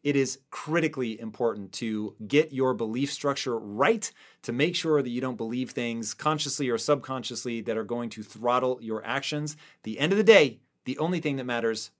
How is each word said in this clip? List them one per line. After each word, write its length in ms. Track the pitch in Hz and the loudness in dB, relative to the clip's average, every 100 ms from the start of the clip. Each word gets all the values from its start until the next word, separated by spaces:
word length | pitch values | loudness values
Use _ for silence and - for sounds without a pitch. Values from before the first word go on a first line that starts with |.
It 140 | 143 139 | 2 2
is 220 | 131 - _ | 2 -4 _
critically 640 | - - 165 156 147 120 107 | -12 -2 0 0 -2 -6 -6
important 540 | 113 107 120 107 95 | -10 0 0 0 -10
to 440 | - 113 107 107 - 104 | -6 -4 -4 -4 -10 2
get 240 | 143 170 | 2 4
your 220 | 131 131 | 2 0
belief 360 | 113 113 117 139 | 2 -2 -2 -4
structure 480 | - 143 135 131 117 | -2 -2 -2 -4 -4
right, 540 | 107 104 147 226 - - - _ | -6 2 2 2 -4 -12 -20 _
to 100 | - | -6
make 240 | 120 165 - | 0 0 0
sure 260 | 165 151 | 2 2
that 80 | 127 | 2
you 120 | 120 | -2
don't 160 | 131 117 | -4 -4
believe 340 | 113 123 127 | -4 -4 -4
things 420 | - 120 117 107 | -4 -4 -4 -8
consciously 560 | - 151 151 143 - 135 | -2 0 0 -2 -2 -2
or 80 | 117 | 0
subconsciously 840 | - 143 - 131 113 117 127 117 | 2 0 0 -8 -6 -8 -6 -4
that 160 | 113 110 | -2 -4
are 80 | 104 | -2
going 240 | 120 120 | -4 -4
to 120 | 110 | -8
throttle 580 | 104 107 120 123 127 127 | -14 -2 2 2 2 -2
your 200 | 113 110 113 | -4 -6 -4
actions. 480 | 131 - 151 151 | -4 -4 -4 -6
At 300 | 151 - _ | -10 -20 _
the 140 | 110 110 | -10 -2
end 140 | 156 | 2
of 60 | 202 | 6
the 80 | 214 | 10
day, 340 | 208 143 107 _ _ | 10 8 0 _ _
the 140 | 127 139 | -8 -2
only 240 | 160 180 | 0 0
thing 160 | 151 135 | 0 -2
that 80 | 127 | -2
matters 460 | 120 113 110 - _ | 0 0 -2 -8 _